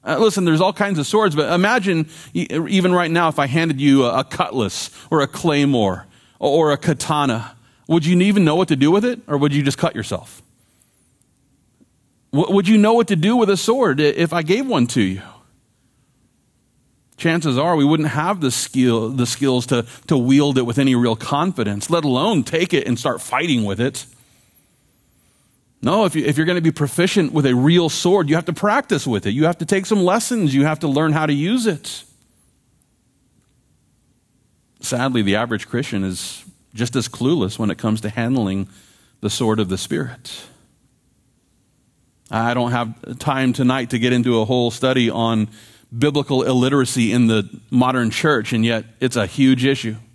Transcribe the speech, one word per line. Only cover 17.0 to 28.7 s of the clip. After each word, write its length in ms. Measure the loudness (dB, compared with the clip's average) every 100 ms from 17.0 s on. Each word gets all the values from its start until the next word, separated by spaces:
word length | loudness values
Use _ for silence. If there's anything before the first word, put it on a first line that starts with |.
| _ _
Chances 380 | -2 -2 -2 -2
are 200 | 0 2
we 100 | 2
wouldn't 240 | 2 0
have 320 | -2 -4 -2
the 80 | -2
skill, 600 | -2 -6 0 2 2 -2
the 180 | -2 -2
skills 400 | 0 0 0 0
to, 180 | -2 -4 -12 -2
to 100 | 0
wield 400 | 4 4 4 2
it 60 |
with 160 | 0 0
any 160 | 2 2
real 200 | 2 -2
confidence, 760 | -2 -2 -2 -2 -4 -4 -2
let 120 | -2
alone 400 | 0 0 0 0
take 300 | 0 -2 0
it 140 | 0 0
and 100 | -2
start 240 | -2 -4
fighting 420 | -4 -4 0 -2
with 160 | -2 -2
it. 280 | -4 -6 -16 -20 _ _ _ _ _ _ _ _ _ _ _ _ _ _ _ _
No, 220 | -2 0 0
if 100 | 0
you, 80 |
if 140 | -2 0
you're 80 | 0
gonna 160 | 2
be 100 | 0
proficient 640 | 0 -4 0 0 2 0
with 120 | 2 2
a 100 | 4
real 340 | 4 4 2
sword, 400 | 0 2 2 2
you 60 | 0
have 100 | -2
to 80 |
practice 540 | -2 0